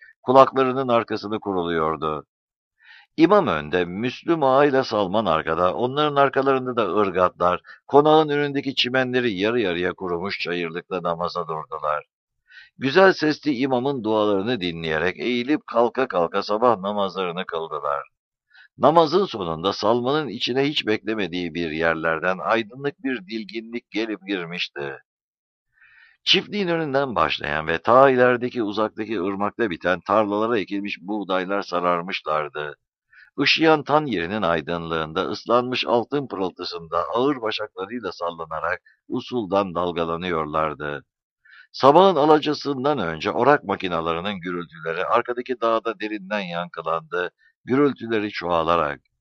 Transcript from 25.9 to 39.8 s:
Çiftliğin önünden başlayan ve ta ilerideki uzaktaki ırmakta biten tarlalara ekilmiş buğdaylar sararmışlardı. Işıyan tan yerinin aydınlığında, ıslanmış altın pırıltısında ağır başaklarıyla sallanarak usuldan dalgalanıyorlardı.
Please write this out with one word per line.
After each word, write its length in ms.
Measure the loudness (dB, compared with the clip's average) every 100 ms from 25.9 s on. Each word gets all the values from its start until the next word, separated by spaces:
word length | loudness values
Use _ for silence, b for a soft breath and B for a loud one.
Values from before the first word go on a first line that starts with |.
| b b b
Çiftliğin 440 | 0 0 0 -4 -2
önünden 460 | -2 0 -2 0
başlayan 520 | 0 0 -2 -4 -4 -2
ve 120 | 0
ta 320 | 6 8 8
ilerideki 520 | 6 4 2 -2 -4
uzaktaki 600 | -2 -2 -2 -4 -6 -4
ırmakta 480 | -2 -2 -4 -2 -4
biten 300 | -2 -2 -2
tarlalara 580 | 2 2 2 0 0 -2
ekilmiş 400 | -2 -6 -6 -8
buğdaylar 600 | -6 -6 -2 -2 -2 -4
sararmışlardı. 1160 | -4 -2 0 0 -2 -8 -4 -4 -4 -6 -10 -12 _ _ b b b -2
Işıyan 460 | 0 4 4 4
tan 220 | 2 0 0
yerinin 360 | -2 -4 -2
aydınlığında, 840 | 0 0 -2 -6 -2 -4 -2 -2 -4
ıslanmış 580 | -4 0 0 2 -4 0
altın 400 | 0 0 -4 -6
pırıltısında 800 | -4 -4 -6 -10 -12 -6 -4 -2
ağır 280 | 0 0 0
başaklarıyla 680 | -4 -6 -8 -10 -10 -8 -10
sallanarak 680 | -8 -8 -8 -8 -6 -6 -6 b b -10
usuldan 640 | -8 -6 -6 0 0 0
dalgalanıyorlardı. 1300 | -2